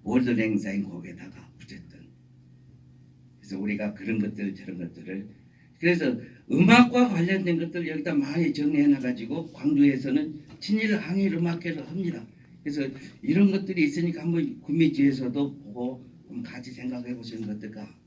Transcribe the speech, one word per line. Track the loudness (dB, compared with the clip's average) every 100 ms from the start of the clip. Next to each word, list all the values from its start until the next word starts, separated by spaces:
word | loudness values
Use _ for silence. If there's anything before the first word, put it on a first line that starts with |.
월드 | 2 2 2
행사인 | 2 2 0 -2 -4
곡에다가 | -4 -8 -14 -16 -18 -20 -20 -20
어쨌든. | -18 -18 -18 -20 -20 -20 -20 -20 -20 -20 -20 -20 -20 -20 -20 -20 -20 _
그래서 | -12 -6
우리가 | -4 -2 -4
그런 | -6 -4 -2
것들, | -2 -4 -6
저런 | -8 -12 -10
것들을, | -10 -12 -10 -10 -10 -18 -20 _ -20 _
그래서 | 2 2 0 -2 -8 -18 -2
음악과 | 4 8 8 8 6 4
관련된 | 2 2 2 2 0
것들 | -2 -4 -4
여기다 | -4 0
많이 | 0 0 0 0
정리해놔가지고 | 2 0 4 4 4 2 -4 -4 -6 -8
광주에서는 | -4 0 6 6 4 0 0 0 -8 -16 -14
친일 | -2 0 2 0
항일 | 0 0 2
음악회를 | 2 0 -2 -4 -6 -8
합니다. | -4 -4 -6 -12 -20 -20 -12
그래서 | -6 -4 -6 -8 -18 -8
이런 | 0 4 6
것들이 | 4 -2 2
있으니까 | 2 2 -2 -2
한번 | -2 0 -2 -6
구미지에서도 | -4 2 2 4 2 2 -4 -2 -4 -6
보고 | -14 -8 -8 -8 -16 -20 -16
한번 | -12
같이 | -12 -14 -14
생각해 | -10 -8 -8 -8
보시는 | -10 -10 -10 -8
것 | -8
어떨까. | -10 -14 -16 -18